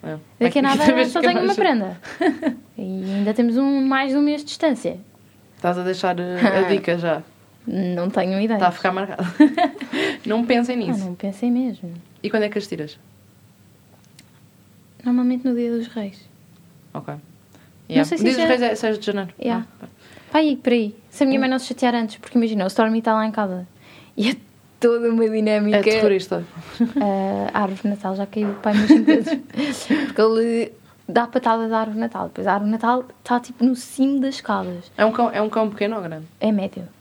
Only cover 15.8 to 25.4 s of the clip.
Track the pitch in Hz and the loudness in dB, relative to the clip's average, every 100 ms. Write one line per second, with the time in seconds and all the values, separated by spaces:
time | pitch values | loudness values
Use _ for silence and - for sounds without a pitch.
15.8 | 233 233 202 180 - - _ - - - | -4 -8 -10 -10 -20 -20 _ -20 -20 -20
16.8 | - 151 147 147 - - _ - - - | -18 -14 -12 -14 -16 -20 _ -20 -20 -20
17.8 | - 254 302 330 226 262 330 247 240 220 | -2 0 2 2 2 2 2 4 2 0
18.8 | 226 214 208 202 190 - 240 226 233 - | -2 -2 -2 -4 -6 -6 -4 -2 -4 -14
19.8 | - _ - - - 302 311 277 - 240 | -20 _ -20 -20 -2 2 2 0 0 0
20.8 | 208 - - - 277 269 262 262 254 247 | 0 -8 -20 0 2 2 2 0 -4 -2
21.8 | 247 240 220 - - 240 226 214 185 - | 0 0 -4 -8 -2 0 2 0 0 2
22.8 | 220 226 226 220 220 214 202 180 180 - | 2 2 2 2 0 -2 -4 -4 -12 -18
23.8 | - - - - 214 - - _ _ _ | -20 -20 -16 -2 -2 -2 -10 _ _ _
24.8 | 233 233 233 226 226 220 | 2 2 2 2 2 2